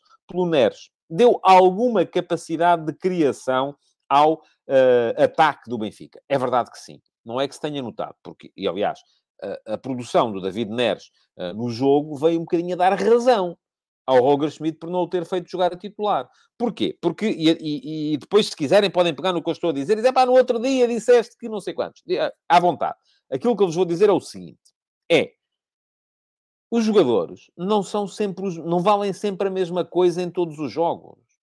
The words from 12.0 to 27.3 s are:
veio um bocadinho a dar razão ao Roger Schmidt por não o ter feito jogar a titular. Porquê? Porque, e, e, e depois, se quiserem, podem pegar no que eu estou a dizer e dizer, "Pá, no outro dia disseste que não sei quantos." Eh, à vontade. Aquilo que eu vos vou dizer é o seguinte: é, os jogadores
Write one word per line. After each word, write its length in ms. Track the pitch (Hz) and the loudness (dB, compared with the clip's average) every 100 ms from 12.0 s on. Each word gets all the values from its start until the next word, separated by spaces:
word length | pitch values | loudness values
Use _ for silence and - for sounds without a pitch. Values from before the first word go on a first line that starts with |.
| 156 143 | 0 -2
veio 240 | 160 165 | 0 0
um 40 | |
bocadinho 320 | 165 170 175 180 | -2 -4 -4 0
a 20 | |
dar 160 | 180 | 2
razão 640 | 190 196 240 240 233 180 170 _ _ _ _ - | 2 2 4 4 2 0 -8 _ _ _ _ 2
ao 140 | 131 | 4
Roger 320 | 123 143 151 | 6 4 0
Schmidt 260 | - 156 156 | -4 -6 -6
por 100 | 165 | -6
não 120 | 180 | -4
o 60 | 170 | -2
ter 180 | 180 170 | -4 -4
feito 240 | 185 180 | -6 -6
jogar 240 | 180 180 | -2 -2
a 40 | 175 | -2
titular. 520 | 208 - 208 165 123 _ _ - | -12 -6 -2 -2 -4 _ _ -6
Porquê? 400 | 233 - 92 - | -6 -4 -6 -4
Porque, 260 | 170 165 214 | -4 -2 -2
e, 220 | - 160 | 0 2
e, 640 | 160 156 147 147 156 151 | 0 -2 -8 -8 -6 -4
e 40 | 147 | -4
depois, 300 | - 202 208 | 0 0 0
se 80 | - | -2
quiserem, 340 | 139 196 196 | 0 2 2
podem 240 | 165 175 | 2 0
pegar 200 | 139 175 | -2 -4
no 80 | 175 | -4
que 80 | 170 | -4
eu 40 | |
estou 160 | 151 170 | -4 -4
a 20 | |
dizer 200 | 139 139 | -4 -2
e 20 | 214 | 0
dizer, 160 | 240 | 2
"Pá, 120 | 254 254 | 2 4
no 80 | |
outro 260 | 254 254 233 | 4 4 0
dia 280 | 247 262 240 | 0 2 0
disseste 500 | 233 - 240 226 _ | 0 4 4 2 _
que 120 | 233 | -12
não 100 | 214 | -10
sei 140 | 180 | -8
quantos." 300 | 165 87 - - | -6 -8 -8 -6
Eh, 240 | 170 151 - - | -4 -4 -6 -2
à 120 | 175 | -2
vontade. 380 | 175 147 85 - _ _ _ | 0 -4 -6 -10 _ _ _
Aquilo 240 | 135 233 202 | -6 -4 -2
que 80 | |
eu 40 | 196 | -2
vos 80 | 160 | -2
vou 100 | 185 | -4
dizer 240 | 170 208 | 0 0
é 20 | |
o 80 | 170 | 0
seguinte: 400 | - 98 87 - _ _ _ _ - | -2 -14 -18 -20 _ _ _ _ -2
é, 220 | 165 - _ _ _ _ _ _ _ _ _ _ _ _ _ _ | 0 0 _ _ _ _ _ _ _ _ _ _ _ _ _ _
os 140 | 233 | -2
jogadores 640 | 220 220 135 107 82 | 2 4 4 2 0